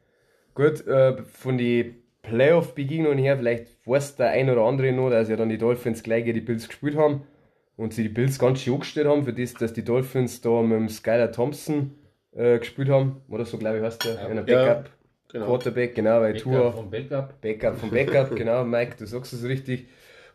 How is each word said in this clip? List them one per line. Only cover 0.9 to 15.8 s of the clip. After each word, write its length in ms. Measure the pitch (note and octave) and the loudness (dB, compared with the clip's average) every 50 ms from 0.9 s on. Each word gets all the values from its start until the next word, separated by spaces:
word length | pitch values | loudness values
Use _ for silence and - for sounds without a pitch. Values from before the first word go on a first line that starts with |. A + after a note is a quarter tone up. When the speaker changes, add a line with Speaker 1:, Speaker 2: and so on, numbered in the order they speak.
| C3 C3+ C3 C3 B2+ - A2+ | 2 4 4 4 2 -2 -8
Speaker 1:
von 340 | - - - - C3 B2+ | -16 -20 -10 -6 -4 -2
die 380 | B2 A#2+ A#2+ A#2+ A#2+ A#2+ A#2 - - _ _ _ _ | 0 0 2 2 0 0 -2 -8 -16 _ _ _ _
Playoff-Begegnungen 960 | - A2 A2+ A#2 C3+ D3 E3+ E3+ E3 - - D3 C#3 C3+ D#3 D#3+ D#3+ D3+ C#3+ | -10 -4 0 4 4 6 6 4 2 -2 -6 -8 -6 -4 -2 0 0 2 2
her, 200 | C3+ C3 C#3 C#3 | 2 2 2 0
vielleicht 480 | C3 A#2+ A#2 A#2 A#2 - - _ _ _ | 2 0 0 -2 -2 -6 -12 _ _ _
weiß 300 | A2+ B2 C#3+ C#3 - - | 0 0 0 0 -4 -2
der 120 | - B2 A#2 | 0 0 2
ein 200 | - A#2+ C3+ C3+ | 2 2 2 2
oder 100 | B2+ A#2 | 4 4
andere 300 | A2 A#2 C3+ C3+ C3 C3 | 4 2 2 2 0 0
noch, 180 | B2+ B2+ C3 C3 | 2 2 2 2
dass 200 | A#2+ A2+ A2+ G#2+ | 2 2 2 2
ja 60 | A2 | 0
dann 140 | G#2+ A2+ A2+ | 0 0 0
die 80 | A2 | 0
Dolphins 460 | A2 A2+ A#2 A#2+ A#2+ - A#2+ A2+ A2+ - | 0 0 0 0 0 -2 -4 -4 -4 -2
gleich 200 | A2+ A2+ A#2 A#2 | -2 -2 0 0
gegen 100 | A#2 A2+ | 0 -2
die 100 | A2+ A2+ | -2 -2
Bills 220 | - A#2 A2+ A2+ | -4 -4 -4 -6
gespielt 280 | - - - - D3 D3 | -10 -12 -8 -6 -2 2
haben 280 | D#3 D3+ D3 C#3+ C#3 - - _ _ _ _ _ _ _ _ _ | 2 2 2 2 -2 -6 -12 _ _ _ _ _ _ _ _ _
und 180 | - A2+ G#2+ - | -8 -8 -4 -2
sie 100 | A#2 A2+ | -2 -4
die 60 | G#2 | -2
Bills 280 | - A#2 B2 C3+ C3+ | 0 0 0 0 2
ganz 240 | - B2+ B2+ C3+ C3+ | 2 2 2 2 0
schön 140 | - B2 B2+ | 0 -2 -2
angestellt 320 | D3+ - - - D#3 D3 | -2 -4 -6 -2 0 2
haben, 160 | C#3+ D3 D3 C#3 | 2 2 2 0
für 80 | B2 A2 | -2 -4
das, 220 | A#2+ B2 A#2+ - | -4 -6 -8 -4
dass 180 | - A#2+ A2+ A2+ | -4 -4 -4 -4
die 100 | A#2+ G2+ | -6 -2
Dolphins 560 | A#2 A#2 C3 C3 C3 - C3 B2+ A#2 - - | 0 0 0 0 -2 -2 -2 -2 -2 -4 -4
da 200 | - A#2 A#2 A#2 | 0 0 2 2
mit 160 | A2+ A2+ A2+ | 4 2 2
dem 120 | A2 A2 G#2+ | 2 0 -2
Skylar 420 | G#2+ - - A2 A2+ A#2+ A#2 A2 | -4 -4 -2 0 2 2 2 0
Thompson, 640 | - A#2+ A#2+ C#3+ D3 - - - D3+ D3 C#3 C3+ - - _ _ _ _ _ _ - | 0 -2 -2 -2 -4 -6 -4 -4 -2 -2 -2 -4 -8 -14 _ _ _ _ _ _ -6
äh, 240 | - A#2 A#2+ A#2+ A#2 | 0 2 2 2 2
gespielt 300 | A#2 - - - C3+ C3+ | 0 -6 -6 -4 0 2
haben, 320 | C#3 C3+ C3+ C3+ C3+ - - - | 4 4 2 0 -2 -6 -12 -10
oder 160 | G#2+ A2 A#2+ | -8 -8 -6
so, 120 | - - | -6 -8
glaub 180 | G#2 G#2+ A2 A2 | -6 -4 -2 -2
ich, 60 | G#2+ | -2
heißt 240 | A2 A2+ A2+ - - | -2 -4 -4 -4 -6
der, 80 | A#2 A2 | -6 -6
Speaker 2:
Ja. 140 | G#2 G2+ | -6 -6
Speaker 1:
einer 200 | G2 A2 G#2+ G2+ | -6 -6 -4 2
Speaker 3:
Ja, 180 | A#2 B2 B2+ C3 | 4 4 6 6
Speaker 1:
Backup 240 | B2 A#2 A#2+ - - _ _ _ _ _ _ _ _ | 4 2 2 -2 -8 _ _ _ _ _ _ _ _
Speaker 3:
genau. 140 | - A#2+ G#2+ | -8 -6 -2
Speaker 1:
Quarterback, 480 | A2 B2 B2 - B2+ A2+ B2 | -2 -2 0 -2 -2 -2 -2